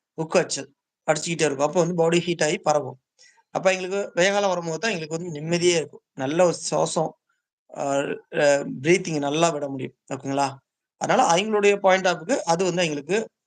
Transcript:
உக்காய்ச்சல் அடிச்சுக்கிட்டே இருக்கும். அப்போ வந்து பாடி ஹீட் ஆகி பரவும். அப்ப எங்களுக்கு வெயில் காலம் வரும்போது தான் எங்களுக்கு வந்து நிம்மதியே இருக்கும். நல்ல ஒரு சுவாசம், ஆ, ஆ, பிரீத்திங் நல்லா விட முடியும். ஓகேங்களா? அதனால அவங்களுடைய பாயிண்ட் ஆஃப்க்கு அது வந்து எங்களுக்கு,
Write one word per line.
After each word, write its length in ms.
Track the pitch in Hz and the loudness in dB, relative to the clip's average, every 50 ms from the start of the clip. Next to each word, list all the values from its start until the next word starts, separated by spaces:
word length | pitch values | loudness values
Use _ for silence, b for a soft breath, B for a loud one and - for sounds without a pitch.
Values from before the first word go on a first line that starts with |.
| _ _ _ - 160 | _ _ _ -8 -6
உக்காய்ச்சல் 460 | 160 - 185 151 - - 143 139 - _ _ _ _ _ _ _ - | 0 2 2 2 2 -2 -8 -8 -12 _ _ _ _ _ _ _ -2
அடிச்சுக்கிட்டே 320 | 151 156 - 165 165 165 160 | -2 0 -2 -4 -2 0 0
இருக்கும். 240 | 147 135 131 143 | 0 0 0 0
அப்போ 140 | 151 - 185 | 0 2 2
வந்து 140 | 165 165 180 | 0 2 2
பாடி 260 | 165 165 165 175 170 | 2 2 2 2 2
ஹீட் 220 | 165 175 170 165 160 | 0 0 -2 0 0
ஆகி 160 | 151 175 - | 0 0 0
பரவும். 400 | - 156 147 147 131 127 131 - _ _ _ b b b b b b b | 0 0 0 0 0 -4 -10 -16 _ _ _ b b b b b b b
அப்ப 220 | - 156 160 190 190 | -8 0 2 2 2
எங்களுக்கு 380 | 185 185 180 196 202 202 - - | 0 -2 -4 -4 -4 -6 -4 0
வெயில் 180 | 175 180 196 202 | 2 2 2 2
காலம் 160 | 202 202 190 | 2 0 0
வரும்போது 300 | 180 175 170 165 160 156 | 0 -2 -2 -4 -4 -4
தான் 120 | 214 226 | -2 -2
எங்களுக்கு 260 | 202 165 160 151 160 165 | -2 -4 -4 -6 -6 -6
வந்து 220 | 180 175 151 147 | -6 -8 -8 -8
நிம்மதியே 340 | 156 165 170 175 175 180 175 | -4 -2 -2 2 2 2 2
இருக்கும். 260 | 165 139 - - - - _ _ | 2 0 -4 -8 -18 -20 _ _
நல்ல 320 | - 131 139 156 170 180 | -6 -4 -2 2 4 4
ஒரு 100 | 170 160 - - - | 4 2 0 -4 -2
சுவாசம், 380 | 160 151 156 160 - 175 156 156 - _ _ _ _ _ _ _ _ _ _ _ - | 0 0 0 0 0 -2 -2 -2 -6 _ _ _ _ _ _ _ _ _ _ _ -10
ஆ, 80 | - 147 139 139 139 143 - - - - _ - | -6 -4 -2 0 -2 -2 -2 -6 -8 -10 _ -2
ஆ, 280 | 165 147 143 143 143 143 - - 123 131 | 2 4 4 4 2 0 -4 -8 -4 2
பிரீத்திங் 360 | 160 185 190 180 180 160 147 | 2 2 2 2 -2 -4 -2
நல்லா 300 | 143 143 147 160 170 170 | -2 -2 0 2 2 2
விட 200 | 151 147 147 139 | 2 -2 -4 -6
முடியும். 280 | 139 131 127 139 - _ _ - 139 | -6 -8 -10 -10 -12 _ _ -10 -10
ஓகேங்களா? 400 | 131 - 135 139 139 139 131 131 - _ _ _ _ _ _ _ | -8 -6 -4 -2 -2 -2 -2 -4 -10 _ _ _ _ _ _ _
அதனால 380 | _ - 147 180 233 262 - 165 | _ -2 0 2 2 4 4 4
அவங்களுடைய 420 | 180 208 220 214 208 202 202 202 | 2 2 0 0 2 2 2 2
பாயிண்ட் 300 | 196 196 190 185 190 180 | 4 4 4 4 4 4
ஆஃப்க்கு 300 | 180 175 160 160 190 277 | 0 0 -2 -2 -2 -2
அது 280 | - - 175 165 165 190 | -2 0 0 0 0 0
வந்து 180 | 180 165 180 180 | 0 0 0 -2
எங்களுக்கு, 460 | 160 151 147 135 151 190 226 220 - - _ _ | -2 -2 -6 -4 -2 -2 -2 -2 -6 -10 _ _